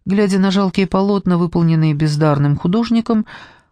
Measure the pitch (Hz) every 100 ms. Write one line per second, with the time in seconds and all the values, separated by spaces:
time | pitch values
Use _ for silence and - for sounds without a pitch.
0 | - 196 208 196 196 190 190 202 185 190
1 | 196 202 180 175 175 170 165 160 156 147
2 | 156 147 156 143 143 147 175 214 226 233
3 | 226 220 - - - - _